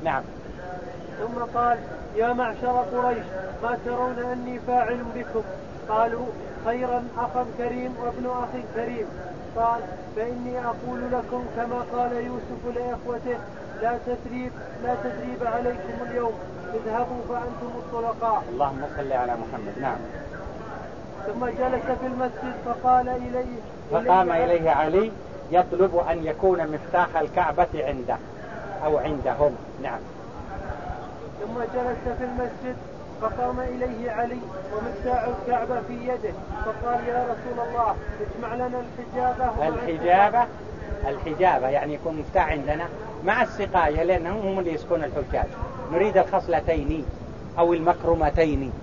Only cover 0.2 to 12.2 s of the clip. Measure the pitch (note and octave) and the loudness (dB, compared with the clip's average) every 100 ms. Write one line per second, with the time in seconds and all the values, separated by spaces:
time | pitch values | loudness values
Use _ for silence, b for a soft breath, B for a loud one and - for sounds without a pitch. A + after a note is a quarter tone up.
0.2 | - - - - - - - - - - | -2 -12 -12 -12 -10 -10 -10 -10 -12 -6
1.2 | A3 A#3+ A#3 A#3 A#3+ A#3 - - - G#3 | -6 -4 -4 2 2 2 -2 -10 -6 0
2.2 | A3+ B3 A#3+ G#3+ B3 B3 B3 B3 B3 A#3 | 2 2 0 0 2 2 2 2 2 0
3.2 | F3+ F#3+ F#3+ - A3+ A#3+ A#3+ B3 B3+ A#3+ | -4 -8 -8 -4 -2 -2 -2 0 0 0
4.2 | B3 B3 B3 B3 B3 B3 A3+ A#3+ A#3 A#3 | -4 -4 -4 -6 2 2 4 0 -4 -6
5.2 | A#3 A3+ G#3 - - - - A3 A#3 A#3 | -4 -4 -4 -8 -10 -12 -2 2 4 2
6.2 | B3 - - - A3+ B3 B3+ B3 A#3+ A3+ | -4 -6 -10 -6 -2 0 2 0 -2 -2
7.2 | A#3+ B3 B3 - A#3+ B3 B3+ B3+ A#3+ B3 | -2 0 -2 -2 -2 -2 -4 -4 -4 -2
8.2 | B3 B3 A#3+ B3+ A3+ A3 A#3 A#3+ G#3 - | -2 -2 -2 -4 -6 -4 -4 -4 -6 -6
9.2 | - - - A3+ A#3 A#3 - - - G#3+ | -10 -10 -6 2 2 2 -2 -8 -8 -4
10.2 | A#3 B3 B3 B3 A#3+ A#3 B3 B3 B3 B3 | -2 -2 -4 -2 -2 -4 -4 -4 -2 -2
11.2 | A#3+ B3 B3 A#3 A#3+ B3 A#3+ A#3+ B3 A#3+ | -2 -4 -4 -4 -2 -2 -2 0 0 0